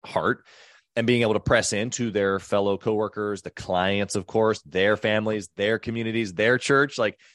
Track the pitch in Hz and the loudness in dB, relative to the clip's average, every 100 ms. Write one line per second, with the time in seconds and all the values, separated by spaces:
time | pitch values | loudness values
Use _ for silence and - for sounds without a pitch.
0 | - - 85 127 _ - - - _ - | -6 -2 0 -2 _ -20 -20 -20 _ -2
1 | 113 120 117 104 - 120 101 104 117 - | 2 4 4 2 2 2 2 -2 -4 -4
2 | 117 101 98 98 - 101 101 98 - 107 | -2 0 0 0 0 0 2 0 0 -2
3 | 104 - 104 101 87 - - 90 95 101 | -2 -4 -6 -6 -10 -12 -4 0 0 0
4 | 101 104 92 113 110 104 - 90 101 107 | -2 -4 -2 0 2 0 -2 0 2 2
5 | 110 107 107 107 95 - 101 110 - 117 | 0 -2 -2 -4 -6 -4 -2 -2 -4 -6
6 | 113 113 107 87 110 123 - 139 143 - | -4 -2 -4 0 2 2 2 2 2 0
7 | 110 - _ | -4 -4 _